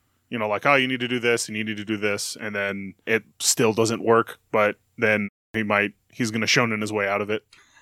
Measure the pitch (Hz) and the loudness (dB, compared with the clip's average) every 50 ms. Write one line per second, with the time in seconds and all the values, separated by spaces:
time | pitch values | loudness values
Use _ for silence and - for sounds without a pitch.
0 | _ _ _ _ _ - - 120 107 107 104 101 - 143 143 135 131 127 131 123 | _ _ _ _ _ -10 -8 -6 -4 -2 -2 0 2 2 2 2 2 0 -2 -4
1 | 123 123 123 123 113 120 117 113 - - 107 107 107 107 107 104 104 101 110 104 | -4 -2 -2 0 2 2 2 2 0 -4 -6 -6 -4 -4 -6 -6 -4 -4 -4 -2
2 | 101 104 101 101 - - - - - 107 104 101 101 101 98 98 98 98 90 _ | 0 -2 -2 -2 -4 -8 -8 -8 -8 -6 -4 -4 -4 -4 -4 -6 -8 -10 -12 _
3 | - - 113 110 - _ _ - - - - - 120 110 110 98 113 110 117 110 | -4 0 0 0 -2 _ _ -4 0 0 2 2 2 2 4 2 2 0 0 0
4 | - 110 113 113 113 - - - _ _ - 110 104 104 101 _ _ _ _ - | 2 4 4 4 4 0 -4 -20 _ _ 0 2 2 2 0 _ _ _ _ 0
5 | 117 107 107 107 104 101 _ _ _ _ - 113 110 104 104 101 104 107 - _ | 2 2 2 2 0 -4 _ _ _ _ -6 -4 -2 0 2 2 0 0 -4 _
6 | _ _ _ - 127 110 107 117 110 98 - 143 123 113 113 107 107 101 104 107 | _ _ _ -4 -4 -2 -2 -2 0 2 4 4 4 2 0 -2 -4 -2 -2 -2
7 | 101 98 98 101 104 101 107 107 _ _ _ - - _ _ _ | 0 0 0 -2 -2 -2 -4 -6 _ _ _ -20 -20 _ _ _